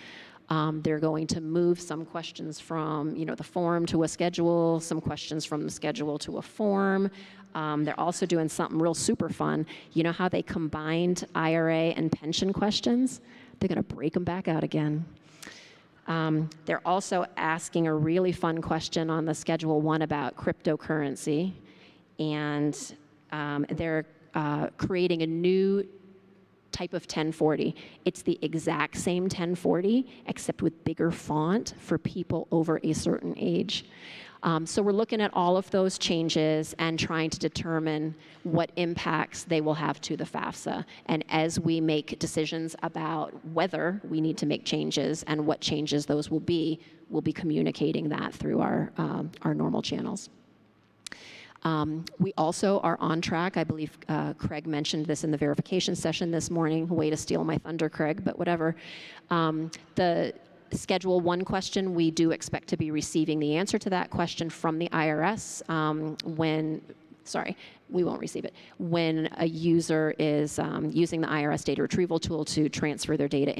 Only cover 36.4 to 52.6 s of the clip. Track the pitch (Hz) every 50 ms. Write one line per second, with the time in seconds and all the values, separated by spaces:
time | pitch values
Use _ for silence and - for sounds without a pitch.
36.4 | 156 156 156 156 156 - - - 165 165 165 160 - - 170 160 160 160 160 -
37.4 | - 156 - - - 170 165 160 160 160 156 151 151 156 156 - - - - -
38.4 | - 180 160 165 170 165 - - 180 170 175 - - 175 165 156 - - - -
39.4 | - - 170 160 151 156 156 156 151 147 143 - - - 160 143 143 160 - -
40.4 | - - - - - - - 185 - - - - - - 165 156 - - - 160
41.4 | 160 165 165 - 165 165 165 165 160 156 156 151 143 - - - - - - -
42.4 | 156 151 160 165 160 160 - - - 165 - - 160 156 - 156 151 - - -
43.4 | - 156 160 165 170 190 175 151 151 165 185 208 - 180 160 156 156 160 151 -
44.4 | - 147 147 - - - - 151 151 156 156 - 147 - 151 160 - - 151 151
45.4 | 151 151 156 - - - 160 147 151 147 143 147 147 - 147 147 147 - 156 156
46.4 | 156 - 175 165 156 165 156 156 - - - - - - - 156 147 165 151 -
47.4 | - 165 151 160 160 160 - - 156 147 160 - - 147 151 - - - - -
48.4 | - 147 - - 139 - - - 151 - - - 165 151 - 156 151 160 - -
49.4 | - 165 151 147 151 156 - - - - 147 147 - - - 202 - - - -
50.4 | _ _ _ _ _ _ _ _ _ _ _ _ _ - - - - - - -
51.4 | - - - - - 165 160 156 151 151 156 160 165 - - - 185 196 - -
52.4 | 160 156 180 -